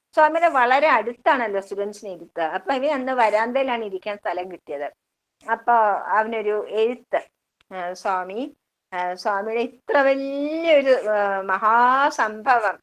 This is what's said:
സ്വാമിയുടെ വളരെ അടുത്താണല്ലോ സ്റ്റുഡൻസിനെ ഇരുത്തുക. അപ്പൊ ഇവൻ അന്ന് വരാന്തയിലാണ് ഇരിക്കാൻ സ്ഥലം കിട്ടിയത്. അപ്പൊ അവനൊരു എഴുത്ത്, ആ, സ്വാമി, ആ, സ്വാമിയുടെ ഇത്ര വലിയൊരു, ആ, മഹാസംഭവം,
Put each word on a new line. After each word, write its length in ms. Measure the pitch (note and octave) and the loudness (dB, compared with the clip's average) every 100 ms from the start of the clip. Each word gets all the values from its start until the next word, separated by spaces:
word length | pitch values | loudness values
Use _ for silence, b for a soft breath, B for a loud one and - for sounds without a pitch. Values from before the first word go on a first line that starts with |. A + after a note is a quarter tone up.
| _ - | _ 4
സ്വാമിയുടെ 320 | D4+ E4 E4+ | 4 4 2
വളരെ 400 | C#4 A#3+ C4+ D#4 | 2 4 4 4
അടുത്താണല്ലോ 720 | A#3+ G#3+ B3 E4+ C#4 A3 G3 | 2 0 -2 0 2 0 -4
സ്റ്റുഡൻസിനെ 500 | F#3+ G3 G3+ G#3 G#3 | -6 -6 -8 -8 -14
ഇരുത്തുക. 320 | F3 E3+ F3 | -14 -12 -6
അപ്പൊ 300 | D#3+ F#3 - | -4 -4 -4
ഇവൻ 160 | C4+ C#4+ | -2 -2
അന്ന് 220 | C#4 B3+ | -2 -2
വരാന്തയിലാണ് 760 | B3+ A3 G#3 A#3+ B3+ C4+ A#3 G#3+ | 0 2 2 0 -2 -2 -4 -6
ഇരിക്കാൻ 320 | F#3+ G#3 G#3 | -8 -8 -8
സ്ഥലം 340 | G#3 F3 F#3 | -6 -6 -8
കിട്ടിയത്. 400 | E3+ - C#3+ C#3+ - _ _ _ _ - | -12 -12 -10 -10 -12 _ _ _ _ -6
അപ്പൊ 220 | A3+ A#3+ A#3 G#3 F3 - | -2 2 4 4 0 0
അവനൊരു 580 | G3+ A3 A3+ G#3 G#3+ D3 | -2 0 -2 -2 -4 -4
എഴുത്ത്, 520 | G#3 A3+ B3+ _ F#3 - _ _ _ _ | -2 -2 -2 _ -4 -4 _ _ _ _
ആ, 200 | F#3 F3 | -10 -8
സ്വാമി, 600 | F3+ G#3+ F#3 F#3 G#3 D4+ - _ _ _ | -6 -4 -4 -4 -8 -10 -12 _ _ _
ആ, 200 | F#3 F3+ | -6 -6
സ്വാമിയുടെ 480 | F#3 A3 G3 G#3+ A3+ | -4 -4 -2 -2 -4
ഇത്ര 360 | A#3 - - C#4+ | -6 -8 -2 2
വലിയൊരു, 1080 | C4+ C4+ C#4 C#4 D4 D#4+ E4 D4 C4+ A#3+ G3+ | 2 2 -2 -4 -4 -2 4 4 4 2 2
ആ, 340 | G#3 G3+ G3 | 0 0 -2
മഹാസംഭവം, 1400 | G3 F#3+ A3 A#3 B3 C4 D4 D4 A3 G#3+ G#3+ A#3+ G#3 F3+ | -2 0 2 4 6 4 2 0 -4 -2 2 2 2 -4